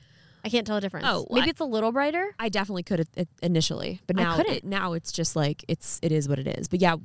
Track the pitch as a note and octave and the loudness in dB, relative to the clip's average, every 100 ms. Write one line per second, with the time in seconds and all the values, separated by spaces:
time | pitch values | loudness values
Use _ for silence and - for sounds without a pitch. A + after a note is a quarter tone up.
0 | - - - - G#3+ A#3+ G#3+ G#3 F#3+ - | -16 -20 -20 -12 -2 -2 0 -2 -2 -2
1 | C4+ F3+ - A#3+ D#4+ - C#4+ A3 A3+ B3+ | 0 0 2 2 2 2 -2 0 0 2
2 | C#4+ E4+ G4+ - A3+ G3 F#3+ F3+ - E3+ | 0 0 -2 -4 -2 -2 -2 -4 -2 -2
3 | E3 - F3 _ F3 E3 - - - F#3 | 0 -4 -6 _ 2 2 2 -2 -6 -6
4 | - F#3+ E3+ E3 G4+ - G3 G3 F#3 E3 | -2 2 2 2 0 -2 -2 -2 -2 -4
5 | - - D#3+ D#3+ D3 - - E3 - - | -6 -4 -2 0 0 -2 -4 -4 -2 -2
6 | E3 D#3 C#3+ C#3 C#3 - - F3 F3+ E3 | 0 2 2 -2 -2 -4 -2 4 4 2